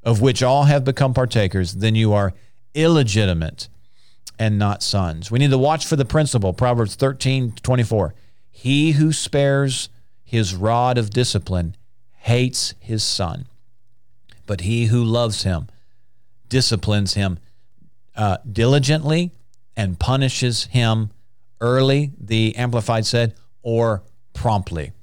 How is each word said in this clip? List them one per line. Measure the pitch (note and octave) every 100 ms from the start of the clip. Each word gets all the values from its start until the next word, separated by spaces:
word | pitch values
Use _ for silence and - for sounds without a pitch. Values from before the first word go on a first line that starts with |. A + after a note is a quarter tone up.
"of | A#2 A2
which | C3 -
all | B2 C#3
have | D3 C#3+
become | C3 C3 C3+
partakers, | B2+ B2 A#2 F#2+ F#2+ F2+
then | G2+ A2
you | A2 A2
are | G#2 G2 - - - -
illegitimate | D3 D#3+ D#3+ A#2+ G#2 G2+ E2+ D#2+ - - - - - - - - -
and | A2 G#2
not | G2+ G2+
sons." | - G2+ F2 D#2+ F#2
We | A#2+
need | C#3+
to | C3
watch | C#3 D#3
for | - D#3
the |
principle. | C3 D3+ D3 B2 G2
Proverbs | F2+ B2 A#2+ G#2+
thirteen | - C3+ C3 C3 C3 B2 -
twenty-four, | - B2+ A2 A2 E2+ - - - -
"He | - B2+ C#3+ D#3
who | D3 D#3
spares | D3+ - C#3+ C#3 C#3 C#3 B2+ - - - -
his | - A#2 G2
rod | F#2 G#2+ A#2 B2 B2
of | G#2
discipline | A#2 B2 G2+ - F2+ E2+ - - - -
hates | - - A#2+ B2+ - - -
his | - A2
son, | - - F2 F2+ - - - - - - - - - -
but | - G2
he | F#2 A#2
who | A2+ A#2+
loves | A#2 A#2 A#2 G#2
him | F#2+ E2+ - - - - - - - - -
disciplines | C3 B2 G#2+ - G#2 G2
him, | - G2 F2 - - - - - - -
uh, | - G#2 F#2+ B2+
diligently | G#2 A#2 C#3+ C3 D#3 D3 D#3+ F3 - - - -
and | - G2 F2
punishes | - C3+ C3+ - B2 A#2
him | - B2+ A2+ A2 G#2+ - - - - -
early," | A#2+ C3 C3+ C#3 D3 -
the | G#2 A2+ A2
Amplified | - B2 A#2 G#2+ A2+
said, | G#2+ A#2 A#2 - - -
"or | A#2 A2+ A#2 G#2 - - -
promptly." | - A#2 G#2 - E2 D2 -